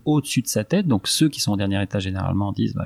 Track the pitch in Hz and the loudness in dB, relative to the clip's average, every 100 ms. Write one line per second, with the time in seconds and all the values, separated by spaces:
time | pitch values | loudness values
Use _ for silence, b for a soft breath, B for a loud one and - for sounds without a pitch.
0 | 147 151 - 131 - 107 107 185 180 101 | 2 0 2 -2 0 -2 0 0 2 0
1 | - - 156 - - 101 98 98 98 101 | 0 2 2 2 -2 0 0 0 -2 -2
2 | 95 95 92 92 101 - - - | -4 -2 0 0 0 -2 -2 -2